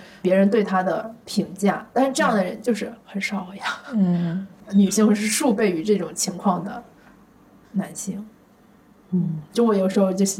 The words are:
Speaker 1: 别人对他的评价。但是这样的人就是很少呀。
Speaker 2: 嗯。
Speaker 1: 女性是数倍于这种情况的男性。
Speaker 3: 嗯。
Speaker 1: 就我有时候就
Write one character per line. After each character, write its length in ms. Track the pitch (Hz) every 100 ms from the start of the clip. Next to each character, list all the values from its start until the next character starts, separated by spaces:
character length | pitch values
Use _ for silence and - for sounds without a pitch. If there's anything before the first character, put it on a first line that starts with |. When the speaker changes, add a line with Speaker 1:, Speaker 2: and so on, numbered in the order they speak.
| - -
Speaker 1:
别 140 | 180
人 160 | 190 196
对 140 | 220
他 180 | 196 185
的 320 | 185 160 - -
评 220 | - 202 -
价。 320 | 185 202 - -
但 120 | 240
是 60 | 269
这 80 | 262
样 140 | 285
的 80 | 214
人 180 | 180 -
就 140 | -
是 180 | 208 - -
很 180 | - 196
少 240 | - 196 180
呀。 100 | 196 - - -
Speaker 2:
嗯。 520 | 226 180 175 170 185 196 - -
Speaker 1:
女 180 | 196 185
性 240 | 220 214
是 140 | 208 214
数 260 | - 285
倍 160 | 208 208
于 140 | 160
这 120 | 208 196
种 160 | 170
情 240 | - 185 175
况 280 | 202 175
的 180 | 196 - - - - - _ _ _ - _
男 240 | 190 -
性。 320 | - 196 196 214 - _ _ _ _ _ _ -
Speaker 3:
嗯。 280 | 180 160 156 -
Speaker 1:
就 120 | -
我 80 | 226
有 160 | 202 190
时 120 | 202
候 120 | 190
就 120 | 185 196 -